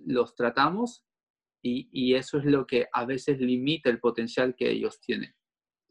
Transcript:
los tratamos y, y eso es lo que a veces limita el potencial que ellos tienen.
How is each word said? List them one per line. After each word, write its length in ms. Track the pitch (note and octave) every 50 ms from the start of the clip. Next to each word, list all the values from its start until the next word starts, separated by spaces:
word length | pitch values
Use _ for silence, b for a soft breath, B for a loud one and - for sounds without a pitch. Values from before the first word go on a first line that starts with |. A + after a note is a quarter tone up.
| -
los 300 | - B2+ B2 A#2+ - -
tratamos 680 | - A#2+ A#2 - C3+ C#3+ D#3 F#3 A3 A#3+ A#3 - - _ _ _ _ _ _ _ _ _ _ _ _ -
y, 260 | B2 B2 C3 - -
y 240 | - C3+ B2 B2+ B2+
eso 220 | C3 B2+ - -
es 80 | C#3+ C#3
lo 220 | C#3+ C#3+ C3+ B2+
que 200 | - C3 A#2+ - -
a 140 | - B2 A#2
veces 340 | B2+ C3+ B2+ - - C3+ C3
limita 500 | B2+ B2+ B2+ B2 C3 D3 D#3+ D#3 - B2+
el 100 | A#2 A#2
potencial 560 | - A#2 A2+ A#2 A#2 A#2 - C3+ B2+ B2+ B2
que 140 | - A#2+ A#2+
ellos 300 | A2+ A2 A2 G#2+ - -
tienen. 340 | - - A2 G#2 - - _ _ _ _ _ _ _ _ _ _ _ _